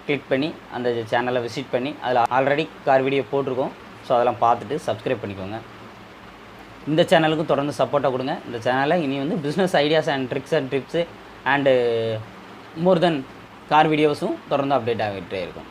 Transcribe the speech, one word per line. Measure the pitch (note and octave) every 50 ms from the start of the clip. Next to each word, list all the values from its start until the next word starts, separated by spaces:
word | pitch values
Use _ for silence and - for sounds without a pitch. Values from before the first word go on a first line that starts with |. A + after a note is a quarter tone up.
| -
கிளிக் | - D3 C3 - -
பண்ணி | C#3+ C3 D3 E3 - - - -
அந்த | - B2 B2 B2 A#2+ A#2 A2+ A2
சேனலை | B2+ B2 B2 B2 B2 B2+
விசிட் | A#2 A#2 - C#3+ C3 -
பண்ணி | - B2 B2 D3 - -
அதுல | - B2 B2+ B2 A#2 -
already | B2 C3 C3+ C#3 C#3+ C#3+ D#3+ - - - -
கார் | D3 C3+ C3+
வீடியோ | C3 C3+ C#3 C#3
போட்டிருக்கோம். | B2+ - - C#3 C#3 C3 C3 A#2+ C#3 F3 - - - - - -
So | - - C3
அதெல்லாம் | A#2+ B2 B2 A#2 A2+
பார்த்துட்டு | B2 A#2 A#2+ A2+ A2 G#2 C3+ E3 -
சப்ஸ்கிரைப் | - G#2+ G#2 - C3 C3 G#2+
பண்ணிக்கோங்க. | A2+ G2+ G2 F#2+ F#2 G2 G#2+ A2+ A2 - - - - - - - - - - - - - - - - - - - - - - - - C#3+
இந்த | D3+ D#3+
சேனலுக்கும் | E3+ - F#3+ E3 D#3+ D#3 D#3+ D3+ E3 C#3+
தொடர்ந்து | D3+ C3+ C#3 D3
சப்போர்ட்டை | C#3 - C3+ A#2+ C#3 C#3+ C3 C#3+
கொடுங்க. | B2 B2+ B2+ C#3 E3 - -
இந்த | - A#2 A#2
சேனல்ல | A2 B2+ B2+ C3 C#3 D3 E3+ F#3
இனி | D#3 C3+ C3+ C#3
வந்து | C#3 D3+ A#3
business | F#3+ C#3 D3 D3 F3+ F#3+ F3+ -
ideas | D3+ C#3+ D3 D#3+ D#3 D3+ E3
and | C#3+ C3+ C3 A#2+
tricks | C3 C3+ C3 -
and | E3 D3+ C3+ B2+
tips | C#3+ C3+ B2+ - - E3+ E3+ - - - - - - - -
and | B2+ C3+ C#3+ C#3 C3+ C3 B2+ A#2+ A#2+ A#2 A2+ A2+ A2+ A2 A2 A2 - - - - - - - - - - D#3+
more | E3+ F#3 F#3 D#3+
than | F3 E3+ D#3+ C#3 C3 - - - - - - - - -
கார் | D3 D3+ D#3 D#3+
வீடியோஸும் | D#3 D3 D3+ D3+ D3 - E3 G3+ E4+ - - -
தொடர்ந்து | D3+ C3+ C#3 C#3 C#3+
அப்டேட் | B2+ A2+ A#2+ A#2 G#2 A2
ஆகிட்டே | G#2 G2+ G2 F2 E2+ G2 F#2+
இருக்கும். | F2 E2 D#2 E2 D#2 -